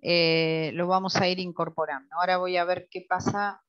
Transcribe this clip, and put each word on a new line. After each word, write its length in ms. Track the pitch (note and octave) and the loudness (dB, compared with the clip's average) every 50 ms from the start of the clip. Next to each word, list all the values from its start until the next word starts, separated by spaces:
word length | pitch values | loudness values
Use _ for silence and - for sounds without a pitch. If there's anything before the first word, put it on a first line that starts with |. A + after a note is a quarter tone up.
eh, 720 | - - F3 E3+ E3 D#3+ D#3+ E3 E3 D#3+ D#3+ D#3+ D#3+ D3+ - | 0 2 4 4 4 4 4 4 2 2 0 0 -2 -2 -2
lo 140 | E3 F3+ | -2 0
vamos 300 | F3+ F#3 F#3+ F#3+ F#3 - | 2 2 2 0 0 0
a 120 | - G3 F3+ | 2 2 2
ir 100 | F#3 F#3 | 0 -2
incorporando. 720 | F#3 F3+ E3+ - E3 D#3+ E3 - D#3 D3+ C#3+ C3+ C3+ _ D#3 E3+ | -4 -8 -4 -4 -6 -4 -2 -4 -4 -4 -4 -8 -10 _ -4 -2
Ahora 200 | F3+ F3+ F#3 F3+ | 0 2 2 2
voy 180 | F3+ F#3 F3+ | 0 0 0
a 80 | F3 F3 | 0 0
ver 240 | F3 F3+ F3+ F3 - | 0 -2 -4 -4 -10
qué 140 | - F#3 F#3 | -14 -14 -4
pasa, 560 | - F#3 F#3 - - G3+ G3+ G3+ G3+ F#3+ - _ | -4 -4 -2 -2 -2 -2 -2 -4 -4 -6 -10 _